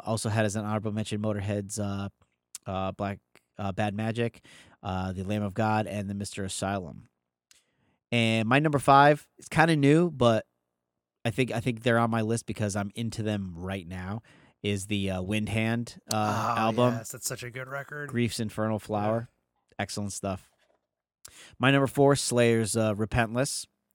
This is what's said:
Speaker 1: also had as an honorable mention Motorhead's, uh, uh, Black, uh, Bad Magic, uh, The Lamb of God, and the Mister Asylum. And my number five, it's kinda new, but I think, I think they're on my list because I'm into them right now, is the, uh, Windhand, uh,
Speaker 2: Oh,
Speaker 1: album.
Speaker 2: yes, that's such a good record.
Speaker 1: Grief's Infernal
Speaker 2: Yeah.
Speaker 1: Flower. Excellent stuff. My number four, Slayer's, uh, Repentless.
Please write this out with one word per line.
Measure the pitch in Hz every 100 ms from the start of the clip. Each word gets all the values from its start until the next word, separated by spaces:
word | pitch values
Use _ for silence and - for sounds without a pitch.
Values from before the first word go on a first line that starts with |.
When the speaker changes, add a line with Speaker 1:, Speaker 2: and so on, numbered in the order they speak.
| -
Speaker 1:
also | 113 113
had | 107 107
as | 104
an | 104
honorable | 107 107
mention | 104 107 107
Motorhead's, | 107 104 101 104 98 104
uh, | 101 98 98 - _ _ _ - -
uh, | 95 95
Black, | 95 101 98 _ _ _ -
uh, | 101
Bad | 95 107
Magic, | 101 113 113 117 - - - - _
uh, | 101 92 92
The | 92
Lamb | 92 107
of | 104
God, | 92 110 107 107
and | 104 98
the | 101
Mister | 101 -
Asylum. | 95 - 98 98 87 - 110 _ _ _ _ _ _ _ _ _ _
And | 120 113 113 110
my | 131
number | 156 143
five, | 139 139 143 147 - _
it's | -
kinda | - 165 156
new, | 139 156 175
but | 143 120 110 - _ _ _ _ _ _ _ 117
I |
think, | 113 123
I | 113
think | 127 117
they're | 120 117
on | 117
my | 113
list | 110 113 -
because | 104 107 98
I'm | 101 107
into | 117 -
them | 107 104 95 85
right | 90 98 85
now, | 92 92 107 - - _ _
is | 104 101 101
the, | 104 98
uh, | 92
Windhand, | 92 107 107 110 110 117 117 - -
uh, | 107 107 107 113 117
Speaker 2:
Oh, |
Speaker 1:
album. | 110 110 123 120
Speaker 2:
yes, | 110
that's | 123 -
such | 123
a | 123
good | 117 131
record. | 139 139 147 143
Speaker 1:
Grief's | 120 120 -
Infernal | 113 - 110 107
Speaker 2:
Yeah. | -
Speaker 1:
Flower. | 107 104 113 123 _ _ _ _ -
Excellent | 104 - 104
stuff. | - 98 95 - _ _ _ _ _ _ _ - - - -
My | 123
number | 139 135
four, | - 139 139
Slayer's, | - 120 120 113 110 113
uh, | 110 101
Repentless. | 110 123 113 117 139 - - _ _